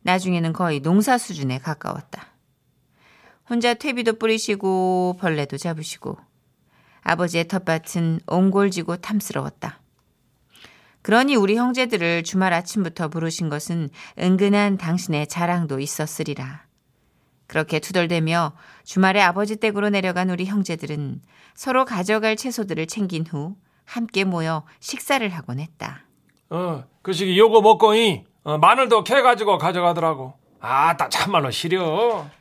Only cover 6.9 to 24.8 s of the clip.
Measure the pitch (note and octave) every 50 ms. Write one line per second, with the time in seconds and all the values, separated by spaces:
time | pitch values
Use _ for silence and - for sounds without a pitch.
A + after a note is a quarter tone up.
6.9 | _ _ _ - E3+ E3+ F3+ E3+ E3+ E3+ E3+ E3 G3 F#3+ F#3 - D#3+ D#3+ E3 -
7.9 | - F3 E3 E3 D#3+ D#3+ - - - F3+ F#3+ F#3+ F#3+ G3+ G3+ G3+ F#3 F3+ E3 E3+
8.9 | E3+ F3+ - - G#3+ G3+ - - - C#3+ C3+ C#3+ - _ - - - _ _ _
9.9 | _ _ _ _ _ _ _ _ _ _ _ _ _ - - - _ _ _ _
10.9 | _ _ _ - G#3 A#3+ C4 C#4 C#4+ A3+ G3 G3 G#3+ A#3 B3 B3+ B3 B3+ B3+ A#3+
11.9 | A3+ F#3+ E3+ E3+ E3+ E3+ E3 - - F#3 F#3+ F#3 F3 E3 F3 - - A3 F#3+ E3
12.9 | E3 - E3+ D3 D#3+ E3 E3 E3 D#3+ - E3+ D#3+ D3 D3 - - E3+ E3+ D#3 C#3
13.9 | - - - - _ - - F3+ F#3+ F#3 G3+ G3+ G3+ G#3 G#3 G3+ G3 F#3+ F3+ D#3+
14.9 | E3+ F3+ - - D#3 D3 D3 - - E3+ E3+ F3 F3 F3 E3 C#3+ C#3 C3+ C#3 C#3+
15.9 | - - D3+ D3+ - - D#3+ D3+ C#3+ - C3 C3 C#3+ D3+ _ _ _ _ _ _
16.9 | _ _ _ _ _ _ _ _ _ _ _ - - D#3 D#3 - E3 D#3 - -
17.9 | F#3+ F3+ E3+ E3 F3 E3 D#3+ D#3+ E3+ E3+ E3 D3 - - - - - - _ -
18.9 | - F#3 F#3+ F#3+ F#3+ G3+ G3 F3 F3 G3 G#3+ G#3 G#3+ G#3+ - A3 G#3 G3+ G3+ G#3
19.9 | G3+ G3 F#3 F#3 F3+ F3+ F#3 F#3 F3+ F3 F#3 F#3+ G3+ G#3 F#3 - E3+ E3 - C#3+
20.9 | D3+ D3 C#3+ C3+ C3 C3+ _ _ _ _ _ _ _ - - C4+ B3+ C4 C4 B3+
21.9 | A#3+ F3 F3+ G3 G#3+ A3 G#3+ A3 A3 G#3+ - C4 A#3 - G#3+ G3 D#3+ D#3+ D#3+ E3
22.9 | - A3 G3+ F3+ F#3 D#3+ E3 D#3+ E3 C#3+ D3 F3 G3 _ _ _ _ _ _ -
23.9 | - A#3+ A#3 G#3+ - F#3+ G3 F#3+ F3+ E3+ D#3+ D#3+ D#3+ D#3 - _ _ _